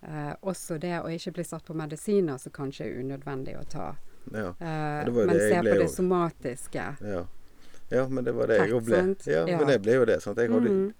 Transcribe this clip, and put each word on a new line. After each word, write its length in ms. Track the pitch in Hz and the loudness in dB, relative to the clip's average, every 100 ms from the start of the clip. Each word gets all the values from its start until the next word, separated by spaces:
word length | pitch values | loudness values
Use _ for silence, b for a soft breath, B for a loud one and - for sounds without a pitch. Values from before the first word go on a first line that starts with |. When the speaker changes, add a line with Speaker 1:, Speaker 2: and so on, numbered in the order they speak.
Speaker 1:
eh, 320 | - 156 147 - | -12 -8 -8 -8
også 360 | 196 180 - 160 | -6 -6 -6 -6
det 200 | 175 170 | -4 -4
å 60 | - | -4
ikke 220 | 165 - | -6 -6
bli 100 | 170 | -8
satt 220 | 165 160 - | -6 -8 -8
på 80 | |
medisiner 640 | 160 151 151 - 202 170 127 | -8 -6 -6 0 2 2 0
som 120 | 139 | -8
kanskje 340 | - 139 - 113 | -8 -8 -6 -8
er 140 | - | -6
unødvendig 560 | 131 139 143 135 131 - | -6 -6 -8 -6 -6 -6
å 60 | - | -4
ta. 260 | 151 80 - - - - | -4 -4 -6 -10 -12 -10
Speaker 2:
Ja. 220 | 107 95 - | -6 -6 -6
Speaker 1:
Eh, 0 | |
Speaker 2:
Ja, 440 | 170 156 151 147 233 | -6 -4 -4 -4 0
det 60 | |
var 80 | 120 | 2
jo 60 | 147 | 4
Speaker 1:
men 80 | - | 6
Speaker 2:
det 40 | |
jeg 100 | 214 180 | 6 4
Speaker 1:
se 60 | |
Speaker 2:
ble 100 | - | 6
Speaker 1:
på 60 | - | 4
det 80 | - | 4
Speaker 2:
også. 80 | - | 2
Speaker 1:
somatiske. 1040 | 185 180 170 - 139 123 - 147 95 - | 2 2 2 -2 -8 -8 -8 -6 -6 -6
Speaker 2:
Ja. 240 | 104 92 90 - - b b b - | -4 -4 -4 -8 -14 b b b -2
Ja, 180 | 120 131 | 0 0
men 140 | 131 123 | 0 -2
det 80 | |
var 140 | 120 120 | 0 4
det 100 | 107 | 4
jeg 80 | 95 | 4
Speaker 1:
Tett, 40 | |
Speaker 2:
også 120 | 123 113 | 2 2
ble. 100 | 147 | 4
Speaker 1:
sant? 300 | 185 196 - | 4 0 0
Speaker 2:
Ja, 180 | 156 165 | 2 2
Speaker 1:
Ja. 120 | 170 | 2
Speaker 2:
men 80 | 143 | 4
jeg 120 | 123 | 4
ble 100 | 101 | 4
jo 120 | 131 113 | 4 6
det, 160 | 85 | 2
sant? 140 | - 104 | 0 0
Jeg 120 | 117 | 2
hadde 200 | 120 120 | 4 4
Speaker 1:
Mhm. 240 | 196 196 - | 2 0 -4